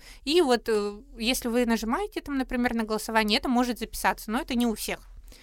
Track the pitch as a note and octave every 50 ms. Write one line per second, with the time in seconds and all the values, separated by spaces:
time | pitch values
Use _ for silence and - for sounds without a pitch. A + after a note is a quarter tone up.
0 | - - - - - C4+ D4 F4+ F4 C4 B3 A3+ - - A3 G#3 G#3 G#3 G3+ G#3
1 | C4+ C#4+ C#4 A#3 A3+ A#3 B3+ B3 - A#3+ A3 B3 B3 A#3 A#3 A3 A3+ G#3+ B3 E4
2 | G#4 G#4 - E4+ - - C#4+ C4+ C4 - B3+ B3 A#3+ B3 A#3 A#3 A3 G#3+ A3 G#3+
3 | - - A3 A3+ A3 G#3+ G#3+ C#4 - D4 B3 A#3+ B3+ B3 A#3 - - - - -
4 | - G3 G3 - - - G#3 B3+ D#4+ - C4 A#3 A#3+ A#3 G#3 - - - F3+ -
5 | - - - - - - - -